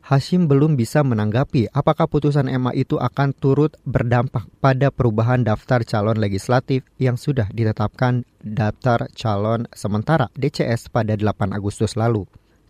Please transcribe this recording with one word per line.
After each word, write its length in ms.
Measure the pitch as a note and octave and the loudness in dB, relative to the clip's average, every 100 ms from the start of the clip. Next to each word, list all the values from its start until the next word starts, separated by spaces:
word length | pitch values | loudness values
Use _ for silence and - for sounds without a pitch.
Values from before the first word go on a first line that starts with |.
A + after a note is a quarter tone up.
Hashim 480 | - C#3 - F3+ E3+ | 2 0 2 0 4
belum 240 | C#3 D#3 D3 | 4 4 2
bisa 320 | A2+ D3+ C#3+ | 0 0 2
menanggapi 640 | A2 G#2+ G#2+ C#3+ C#3+ G#2 | 0 0 0 0 0 0
apakah 400 | C#3+ C#3+ D3+ E3 | 0 0 0 0
putusan 400 | D3+ D3 C#3+ C3 | 0 0 0 0
M 160 | C3 B2+ | -2 -2
A 80 | C#3 | -2
itu 240 | C3 D3 | -2 -2
akan 320 | B2 - C#3 | -2 0 -2
turut 480 | - C#3 C3+ D3+ - - | 0 0 2 2 -2 -6
berdampak 560 | B2 A#2 B2 B2 C3 - _ | -2 0 0 0 -4 -10 _
pada 320 | C3+ C3 C#3 | 0 2 0
perubahan 560 | - B2 G#2+ A2+ B2+ A2 | 2 0 2 0 2 0
daftar 400 | G#2+ - B2+ A2+ | -2 0 -2 0
calon 320 | A2 G#2 A2 | -2 0 0
legislatif 640 | G#2 G2 - B2 - C3 - _ | 0 -2 0 0 2 -4 -4 _
yang 160 | C3 A#2+ | -2 -2
sudah 320 | - C3 G2+ | -2 -2 -2
ditetapkan 800 | G#2+ A2 G#2+ G#2 - B2+ B2 A#2+ _ | -2 -2 0 -4 0 0 0 -4 _
daftar 640 | G#2 A2 G#2+ - C3 A#2 B2+ - | -10 -2 -2 -2 0 0 -2 -6
calon 560 | A#2+ G2+ G#2+ A#2 A#2+ | -4 -2 0 -2 -4
sementara 560 | - A2 G#2 A2 D#3+ A#2 - | -8 -4 -4 0 0 0 -2
D 160 | D3 | -6
C 160 | - C#3 | -2 -4
S 240 | A#2 - | -4 -2
pada 240 | B2 A2 G#2+ | -2 0 0
delapan 400 | G#2 - G2 F#2+ | -2 -2 -4 -4
Agustus 400 | G2+ - A2 - | -6 -4 -4 0
lalu. 320 | A2+ A2+ F2+ - _ _ | 0 0 -4 -16 _ _